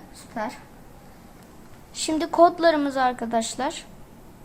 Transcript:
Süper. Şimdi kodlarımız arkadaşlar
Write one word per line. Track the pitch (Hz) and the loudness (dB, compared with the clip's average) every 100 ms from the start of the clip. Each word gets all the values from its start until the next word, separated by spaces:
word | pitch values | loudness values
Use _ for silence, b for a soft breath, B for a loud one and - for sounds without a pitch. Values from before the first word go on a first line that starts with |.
| - | -10
Süper. | - - 240 220 - - - - - - - - - - - - - - | -18 -10 -6 -6 -6 -16 -20 -20 -20 -20 -20 -20 -20 -20 -20 -20 -20 -16
Şimdi | - - 311 330 | -6 -2 0 2
kodlarımız | - 349 349 330 302 285 269 | 6 6 8 4 4 2 2
arkadaşlar | 254 247 226 233 226 - 269 - - - - - - - | 2 0 -2 0 0 -2 -4 -4 -12 -18 -18 -20 -20 -18